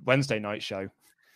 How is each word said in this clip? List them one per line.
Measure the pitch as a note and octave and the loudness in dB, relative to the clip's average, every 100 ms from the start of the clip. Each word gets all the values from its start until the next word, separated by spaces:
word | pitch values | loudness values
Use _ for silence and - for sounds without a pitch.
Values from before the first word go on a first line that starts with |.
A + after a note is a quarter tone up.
Wednesday | - C3+ C#3 A2 | 2 4 4 0
night | G#2 G#2+ | -2 -6
show. | - G2 F#2+ - _ _ _ | -6 -6 -6 -12 _ _ _